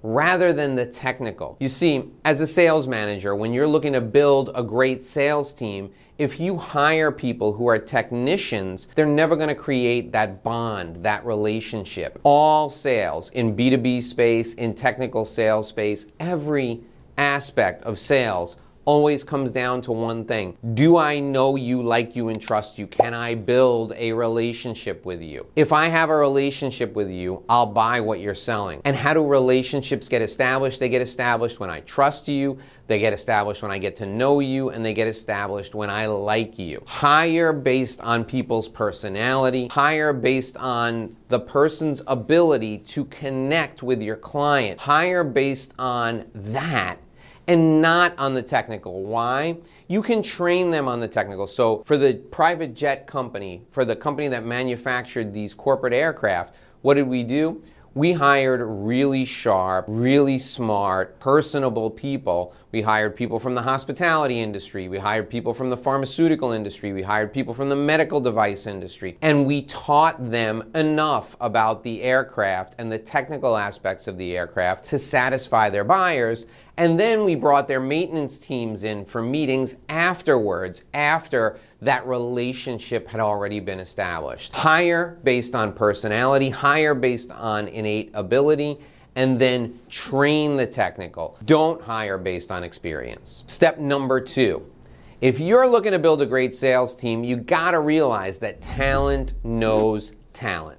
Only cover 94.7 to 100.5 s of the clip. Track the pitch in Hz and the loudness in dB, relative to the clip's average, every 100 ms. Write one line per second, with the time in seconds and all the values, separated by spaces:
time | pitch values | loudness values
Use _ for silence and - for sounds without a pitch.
94.7 | - - - - - 127 117 165 233 254 | -20 -20 -20 -20 0 0 2 4 6 6
95.7 | 233 208 185 160 156 143 131 127 127 139 | 4 4 2 4 4 2 2 0 0 2
96.7 | 127 123 123 120 113 120 123 120 165 170 | 2 2 -2 -4 -2 -2 -4 0 0 2
97.7 | 170 151 156 143 110 95 95 107 95 - | 2 2 2 2 0 -4 -6 -8 -8 -12
98.7 | - 135 135 139 135 131 - 117 117 113 | -2 0 2 2 0 -2 -6 -4 0 2
99.7 | 110 107 107 - - - - 110 | 4 2 0 -6 -18 -20 -10 -6